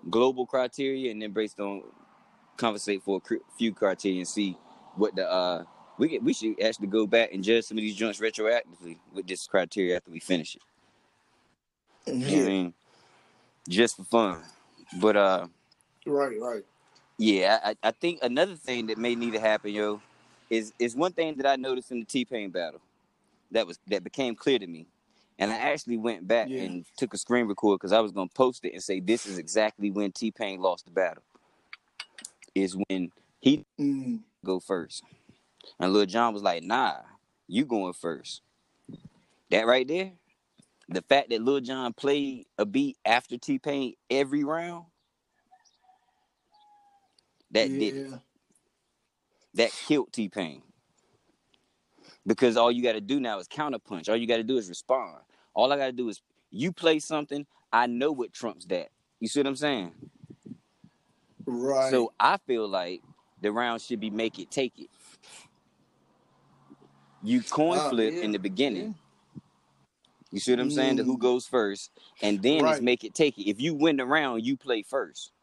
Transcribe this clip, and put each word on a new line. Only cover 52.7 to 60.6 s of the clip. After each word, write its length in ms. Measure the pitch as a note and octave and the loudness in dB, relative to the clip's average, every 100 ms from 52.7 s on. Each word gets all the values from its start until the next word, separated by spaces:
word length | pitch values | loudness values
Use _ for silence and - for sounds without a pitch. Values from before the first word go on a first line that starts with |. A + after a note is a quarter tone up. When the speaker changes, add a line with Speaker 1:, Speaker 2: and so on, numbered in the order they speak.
Speaker 1:
you 120 | A#2+ | 4
gotta 180 | A#2+ A2 | 2 0
do 180 | G2+ C#3 | -2 -2
now 200 | B2 G#2 | -2 -6
is 80 | F2+ | -8
counterpunch. 600 | - D3+ B2 _ F#2+ D#2+ | -6 -4 -6 _ -10 -2
All 80 | A2+ | 0
you 100 | A#2 | 2
gotta 160 | A#2 | 0
do 140 | A2+ C3 | 2 0
is 120 | G2 | -2
respond. 540 | E2+ - C3 G2+ D2+ _ _ _ - | -12 -2 -2 -2 -12 _ _ _ 2
All 180 | B2 | 2
I 40 | C#3+ | 2
gotta 160 | C3+ | 0
do 160 | B2 A#2+ | -2 -4
is, 120 | G2+ _ _ _ | -6 _ _ _
you 200 | F#3 F3+ | -4 -4
play 260 | F3 E3 D#3+ | 2 2 2
something, 480 | - D#3 D3 C#3+ D3 _ _ | 0 -6 -4 -8 -10 _ _
I 140 | A2+ B2 | 2 4
know 240 | A#2+ C#3+ | 2 0
what 220 | C#3+ A2+ | 0 -6
trumps 320 | - A#2+ D2+ F2 | -6 -8 -8 -4
that. 240 | F2+ D#2+ _ _ _ | -4 -4 _ _ _
You 80 | A2 | -4
see 100 | C#3+ | 0
what 60 | C3+ | 0
I'm 100 | C3 | 0
saying? 380 | D3 C3 F2+ E2 - _ - - - - | -2 -2 -4 -10 -20 _ -20 -20 -18 -20